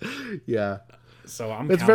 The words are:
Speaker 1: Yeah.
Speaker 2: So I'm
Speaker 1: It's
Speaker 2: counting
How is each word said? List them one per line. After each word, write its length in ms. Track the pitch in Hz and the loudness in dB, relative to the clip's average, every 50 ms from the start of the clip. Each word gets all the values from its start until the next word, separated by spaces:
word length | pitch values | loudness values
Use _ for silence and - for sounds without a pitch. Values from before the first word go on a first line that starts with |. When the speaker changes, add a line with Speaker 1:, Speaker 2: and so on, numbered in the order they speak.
| - 233 277 277 269 240 208 143 - | -12 -12 -10 -10 -10 -10 -12 -10 -6
Speaker 1:
Yeah. 320 | - 117 107 101 101 98 98 - - - - _ - - - - | -2 -2 0 0 -2 -4 -6 -10 -18 -20 -20 _ -20 -20 -20 -20
Speaker 2:
So 260 | - - - 117 110 | -16 -12 -8 -8 -6
I'm 180 | 110 110 135 151 | -6 -4 0 0
Speaker 1:
It's 120 | 190 170 | 2 4
Speaker 2:
counting 60 | 180 208 | 6 10